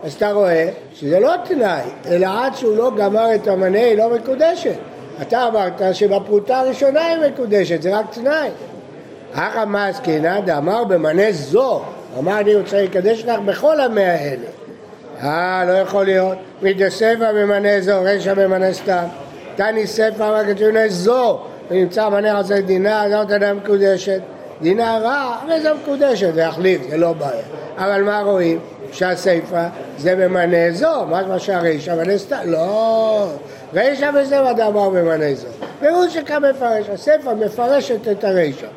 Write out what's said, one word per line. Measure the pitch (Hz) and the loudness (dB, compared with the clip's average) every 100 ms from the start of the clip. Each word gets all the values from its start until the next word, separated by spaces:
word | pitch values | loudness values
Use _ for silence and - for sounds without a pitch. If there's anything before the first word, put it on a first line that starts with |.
אז | 156 | -12
אתה | 143 208 | -4 -2
רואה | 208 196 165 165 - - | 2 4 4 0 -4 -16
שזה | - 143 175 | -10 0 2
לא | 247 349 | 4 2
תנאי, | 349 311 214 165 123 - - | -2 0 0 -2 -6 -10 -2
אלא | 175 185 | 0 0
עד | 208 262 | 0 -4
שהוא | - 240 214 | -2 0 2
לא | 247 214 | 0 0
גמר | 202 220 226 | 0 2 2
את | 220 208 | 2 0
המנה | 185 190 196 | 0 2 2
היא | 240 214 | 2 4
לא | 226 | 2
מקודשת. | 233 247 262 320 349 262 180 - - - - | 0 -2 2 2 2 -4 -6 -10 -18 -18 -14
אתה | 143 233 240 | -2 0 2
אמרת | 220 185 175 190 | 0 -2 0 -2
שבפרוטה | 180 208 196 196 208 196 254 | 2 2 2 2 -2 2 0
הראשונה | 262 254 277 285 330 | 0 2 2 2 0
היא | 330 302 | 0 0
מקודשת, | 254 233 202 160 165 | 0 0 2 2 -2
זה | 165 202 | 0 -2
רק | 208 | -4
תנאי. | 233 247 311 269 165 - - - - - - - | -4 -2 0 -2 -8 -14 -16 -18 -20 -20 -20 -10
הכה | - 185 220 | -6 -4 -2
מה | 214 202 196 | -2 -2 -2
עסקינן | 180 - 156 160 196 | -4 -2 0 0 0
דאמר | 185 151 156 220 | 0 -2 0 0
במנה | 220 180 156 165 214 | 2 2 2 2 2
זו, | 175 135 185 262 165 - - - 123 | 0 0 2 2 -2 -4 -14 -12 -6
אמר | 156 208 | -2 0
אני | 208 | 4
רוצה | 208 180 202 | 2 2 0
לקדש | 190 196 190 226 | 0 2 2 0
לך | 233 226 | 0 -2
בכל | 202 185 294 311 | -2 0 2 2
המאה | 262 214 185 | 2 2 2
האלה. | 170 147 127 117 - - - - - - - | 0 -2 -6 -10 -16 -20 -20 -20 -20 -20 -8
אה, | 135 160 180 185 | -4 -2 -2 0
לא | 180 | 2
יכול | 185 185 196 | 2 2 0
להיות. | 196 190 185 185 - - | 2 2 2 -2 -10 -4
מדסייפא | 190 190 190 185 220 226 226 | -2 2 0 2 0 2 0
במנה | 208 202 202 202 202 | 2 2 2 2 2
זו, | 185 196 | 2 2
רישא | 185 196 180 | 2 0 0
במנה | 196 190 185 190 | 2 2 2 0
סתם. | 180 - 180 170 - - - - - | -2 -2 -2 -2 -10 -16 -16 -14 -4
תני | 208 220 208 | -2 0 -2
ספר, | - 220 214 214 | 0 0 0 0
אמר | 214 208 | 0 0
כתוב | 196 214 220 220 | 2 2 4 2
זו, | 180 185 254 240 165 - - - | 2 2 4 2 0 -6 -16 -4
ונמצא | 185 175 214 214 | 0 0 0 0
מנה | 202 214 202 | 2 2 0
חסר | 190 202 | 0 0
דינר, | 190 185 196 214 208 | 2 2 2 2 0
זאת | 208 208 | 0 0
אינה | 202 202 | 2 2
מקודשת. | 202 202 202 196 190 196 190 185 - - - | -2 0 2 4 2 0 -4 -6 -16 -18 -4
דינר | 160 202 226 226 | 0 2 2 0
רע, | 226 285 262 233 | 0 -2 -4 -6
הרי | 285 320 | -2 0
זו | 311 302 | 0 0
מקודשת, | - 277 277 220 185 | -2 0 2 2 2
ויחליף, | 160 165 160 185 175 131 | 2 0 2 2 2 0
זה | 156 | 0
לא | 170 | 0
בעיה. | 160 143 117 110 - - - | 0 -4 -6 -8 -12 -12 -4
אבל | 190 196 | -2 0
מה | 202 208 | 0 0
רואים? | 202 196 170 165 - - - | 2 2 2 0 -6 -16 -16
שהסיפא | - 185 175 190 170 160 175 170 - - - | -4 -2 0 2 2 0 -4 -4 -6 -14 -2
זה | 156 185 | 0 2
במנה | 185 185 175 175 170 | 2 2 2 4 2
זו, | 170 311 302 170 | 2 0 0 -2
משמע | 170 190 185 | -2 -2 -4
שהרישא | 202 185 170 156 147 | -2 0 0 -2 -2
במנה | 170 170 202 | -2 0 0
סתם. | 196 262 | -2 -6
לא, | 180 160 175 214 226 226 220 214 196 147 - - - | -2 -2 0 0 2 2 2 0 -2 -6 -14 -18 -6
רישא | 165 247 269 285 | 0 0 0 0
וזה | 285 269 277 | 2 2 2
ודאמר | 262 226 220 208 196 | 2 2 2 2 2
במנה | 185 165 160 147 | 2 2 2 0
זו. | 131 - - - - | -2 -6 -12 -14 0
פירוש | 285 349 349 | 2 4 2
שכאן | 330 285 294 285 | -2 -4 0 2
מפרש, | 262 240 214 208 | 2 0 0 -2
הסיפא | 196 - 302 269 | -4 2 2 2
מפרשת | 214 208 - 240 285 - 226 220 | -2 -2 -2 2 2 0 -4 -2
את | 202 | -2
הרישא. | 208 190 160 135 110 | 0 2 0 -2 -12